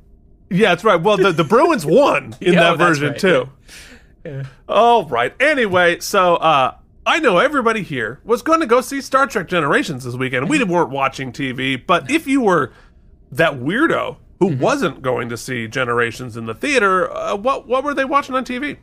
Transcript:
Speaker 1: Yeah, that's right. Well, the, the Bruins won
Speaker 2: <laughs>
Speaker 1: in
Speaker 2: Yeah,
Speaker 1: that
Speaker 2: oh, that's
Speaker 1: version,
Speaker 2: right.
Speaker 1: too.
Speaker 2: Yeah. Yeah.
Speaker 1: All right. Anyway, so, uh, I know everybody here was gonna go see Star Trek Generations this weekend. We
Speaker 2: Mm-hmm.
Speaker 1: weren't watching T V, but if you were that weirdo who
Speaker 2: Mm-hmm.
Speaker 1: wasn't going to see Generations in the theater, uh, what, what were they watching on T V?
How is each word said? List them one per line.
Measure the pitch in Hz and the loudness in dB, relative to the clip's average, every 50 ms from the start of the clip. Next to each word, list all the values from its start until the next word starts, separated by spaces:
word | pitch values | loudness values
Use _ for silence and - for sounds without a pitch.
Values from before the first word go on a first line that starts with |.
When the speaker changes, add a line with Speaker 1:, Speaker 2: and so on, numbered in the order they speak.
| - - - _ _ _ - _ _ - | -20 -20 -20 _ _ _ -20 _ _ -4
Speaker 1:
Yeah, | 180 185 220 190 | 0 2 4 4
that's | 175 - 214 | 2 2 2
right. | 214 185 170 | 2 2 4
Well, | 160 214 208 | 2 2 2
the, | 190 190 196 | 4 2 2
the | 160 160 160 | 2 2 2
Bruins | 131 202 254 330 349 311 208 143 | 4 4 4 4 4 2 0 0
won | 151 175 262 285 226 - 143 131 113 - | 2 4 4 4 4 2 -2 -4 -8 -14
Speaker 2:
<laughs> | - | -4
Speaker 1:
in | 190 180 175 | 0 2 4
Speaker 2:
Yeah, | 170 | 4
Speaker 1:
that | 170 170 | 4 4
Speaker 2:
oh, | 165 | 4
that's | 151 175 170 156 139 | 4 2 2 2 2
Speaker 1:
version, | 147 143 | 0 -4
Speaker 2:
right. | 139 - | -2 0
Speaker 1:
too. | 202 185 160 127 127 - - _ _ - - - - - - - - _ _ _ - | 2 2 2 2 0 -4 -14 _ _ -20 -20 -20 -20 -20 -20 -20 -20 _ _ _ -16
Speaker 2:
Yeah. | 165 | -14
Yeah. | 139 135 135 135 - _ _ - | -12 -12 -12 -12 -16 _ _ -2
Speaker 1:
All | - 202 233 240 240 220 160 | 2 4 4 6 4 4 2
right. | 156 123 117 120 131 - - | 0 -2 -2 -2 -2 -2 0
Anyway, | 262 311 302 262 226 196 180 180 175 175 170 170 | 0 0 2 0 0 0 2 4 4 4 2 0
so, | - - - 196 180 175 170 | -6 -2 0 2 4 4 2
uh, | - - 160 151 135 127 117 - - _ _ _ _ - | 2 2 2 4 4 2 0 -2 -8 _ _ _ _ -2
I | 220 294 339 | -2 -2 2
know | 311 233 180 170 | 2 2 4 4
everybody | 240 294 302 269 220 226 220 214 | 2 2 0 0 0 0 0 -2
here | 160 - 143 123 110 107 135 - _ | -4 -6 -6 -6 -6 -6 -8 -12 _
was | 190 233 233 | -2 -2 -2
gonna | - 311 320 320 320 | 2 0 0 2 2
go | 220 233 254 | 2 2 0
see | - - 277 277 | 0 -2 -10 -10
Star | 254 - 269 262 277 | -8 -2 0 0 0
Trek | - - 208 160 - | 0 -2 -6 -6 -2
Generations | 180 170 147 147 185 269 - 180 139 123 131 | -2 -2 0 2 0 0 0 -2 -8 -10 -10
this | 120 120 | -10 -6
weekend. | 123 131 127 135 123 139 190 | -6 -6 -4 -2 -4 -2 0
We | 311 294 | 0 0
Speaker 2:
Mm-hmm. | 233 175 | 0 0
Speaker 1:
weren't | 170 175 147 117 | 0 0 0 0
watching | 135 135 135 135 - - 135 123 | -2 -2 -2 -2 -4 -6 -12 -10
T | - - 139 131 | -8 -8 -8 -6
V, | 117 120 131 135 131 | -6 -6 -4 -4 -4
but | 120 - - 175 165 139 135 | -6 -2 0 0 0 0 -2
if | 285 330 - | -4 -4 -2
you | 277 269 277 | 0 -2 0
were | 233 190 175 151 131 - - - - - _ - _ - - _ _ _ | 2 2 2 2 0 -4 -8 -20 -20 -20 _ -20 _ -20 -20 _ _ _
that | 131 139 165 156 147 123 | -2 -2 0 0 -2 -4
weirdo | 120 151 202 262 330 285 147 117 110 110 - - - - - - | -6 -4 -2 0 0 0 0 -2 -4 -6 -10 -14 -20 -20 -4 -2
who | 180 196 | 0 0
Speaker 2:
Mm-hmm. | 143 127 | 0 0
Speaker 1:
wasn't | 160 226 285 277 214 147 127 - | 0 0 0 0 -2 -4 -4 -4
going | 127 131 123 120 120 117 | -4 -4 -2 -2 -4 -6
to | 117 | -8
see | 110 - 131 127 117 113 110 | -10 -8 -8 -8 -8 -8 -6
Generations | 110 135 127 120 120 120 117 117 110 - 127 120 110 | -6 -6 -4 -2 0 -2 -2 -2 -4 -10 -14 -12 -12
in | 117 113 | -12 -10
the | 113 107 | -10 -10
theater, | - - 294 285 247 202 190 185 180 170 - | -6 -4 0 0 2 2 2 2 0 0 -2
uh, | - - 151 190 208 | -4 -8 -6 -4 -6
what, | 202 208 262 277 - - 220 | -4 -2 -4 -4 -4 -4 -4
what | 247 269 277 | -4 -2 -2
were | 294 277 | -2 -4
they | 269 269 | -4 -4
watching | 262 277 277 277 - 254 | 0 0 -2 -2 -2 -6
on | 262 247 | -6 -6
T | - 247 247 | -6 -8 -8
V? | 294 285 - - | -8 -8 -10 -12